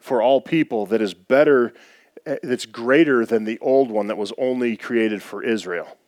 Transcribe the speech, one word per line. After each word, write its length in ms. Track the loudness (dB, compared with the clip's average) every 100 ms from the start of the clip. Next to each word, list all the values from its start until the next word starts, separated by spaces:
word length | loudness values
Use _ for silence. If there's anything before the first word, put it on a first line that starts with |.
for 220 | -4 0
all 180 | 2 2
people 460 | 0 -2 -2 -4 -2
that 160 | -2
is 100 | -2
better, 640 | -6 0 2 4 4 2 -4 -20 _ _ -18 -10
uh, 100 | -10
that's 220 | -6 -6
greater 600 | -6 -6 2 4 4 2 2
than 180 | 0
the 140 | -2 -4
old 320 | 0 2 2
one 160 | 0 -4
that 100 | -4
was 160 | -6 -4
only 360 | -4 -2 -2
created 480 | -4 -4 0 0 -2
for 200 | -8 -8
Israel. 560 | -4 -4 -4 -8 -8 -16